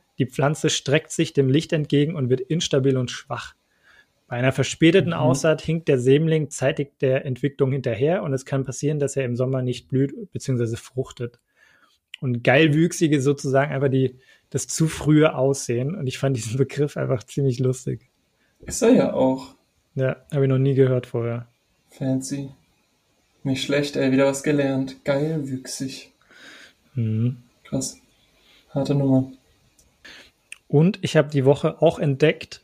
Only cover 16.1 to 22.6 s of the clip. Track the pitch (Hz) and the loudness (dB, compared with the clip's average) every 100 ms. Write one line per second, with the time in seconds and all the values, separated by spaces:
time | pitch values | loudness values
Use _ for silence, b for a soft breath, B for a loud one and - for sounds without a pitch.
16.1 | - 135 127 110 131 135 - 143 135 131 | -4 -2 -2 -2 -2 -2 -2 -4 -2 -2
17.1 | 131 - - 139 117 127 127 - 123 _ | -2 -4 -2 -2 0 -2 -2 -6 -8 _
18.1 | _ _ _ _ _ - - 226 240 - | _ _ _ _ _ -12 0 4 4 4
19.1 | - 131 131 - _ _ _ _ 135 131 | 2 0 0 -6 _ _ _ _ -4 -2
20.1 | - - 147 135 131 135 131 131 127 123 | -4 -6 0 2 2 2 4 4 2 -2
21.1 | 120 117 117 117 _ _ _ _ - 135 | -4 -4 -6 -10 _ _ _ _ -8 -2
22.1 | 131 - 139 135 - | -2 -4 -8 -10 -14